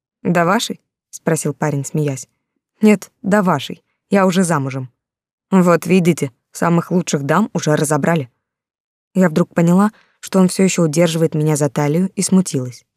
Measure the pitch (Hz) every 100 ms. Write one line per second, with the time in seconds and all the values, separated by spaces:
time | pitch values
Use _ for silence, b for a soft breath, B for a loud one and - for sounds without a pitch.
0 | _ _ - 175 170 226 - 196 _ _
1 | _ - - 160 151 - 151 143 139 156
2 | 143 135 - _ _ _ _ - 214 202
3 | - _ 190 208 185 147 - - _ _
4 | - 196 185 180 170 151 135 131 131 _
5 | _ _ _ _ - 190 175 165 170 185
6 | 170 151 139 _ _ - 175 170 - 180
7 | - 151 139 165 220 165 156 151 151 151
8 | 151 165 123 _ _ _ _ _ _ _
9 | _ 185 180 160 180 - 170 180 214 b
10 | b b - 190 185 - 190 - 165 147
11 | 170 160 160 151 151 147 147 - 147 165
12 | 190 - - 185 185 139 123 - _